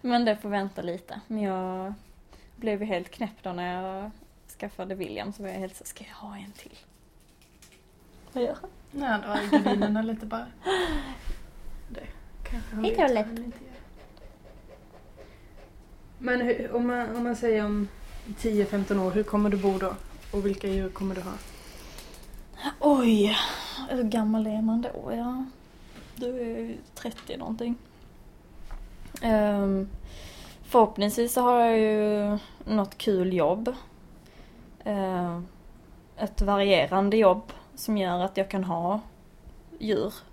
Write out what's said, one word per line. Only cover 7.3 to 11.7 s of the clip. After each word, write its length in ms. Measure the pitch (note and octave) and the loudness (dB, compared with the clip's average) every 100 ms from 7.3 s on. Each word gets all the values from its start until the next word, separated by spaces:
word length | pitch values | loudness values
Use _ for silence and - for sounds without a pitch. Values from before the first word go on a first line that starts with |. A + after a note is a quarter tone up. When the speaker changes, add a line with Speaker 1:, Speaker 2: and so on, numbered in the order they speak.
| - - - - - _ - - - - | -20 -20 -20 -20 -20 _ -20 -20 -20 -10
Speaker 1:
Vad 100 | C4 | -2
gör 140 | A#3+ - | -2 -2
han? 80 | G4 - - | -12 -18 -12
Speaker 2:
Nej, 280 | C#4 C4+ G#3 | -4 0 0
då 320 | G#3 G#3 G#3 D4 | 0 -2 4 4
är 60 | |
gardinerna 380 | A3+ A#3+ G#3 G#3+ | 6 2 2 2
lite 240 | A3 A3 | 0 -4
bara. 200 | G#3+ A3+ A#3+ - F4+ F#4+ F4 D4+ C4+ C4 - - - - - | -6 -8 -8 -6 0 0 2 -2 -4 -8 -6 -6 -8 -14 -12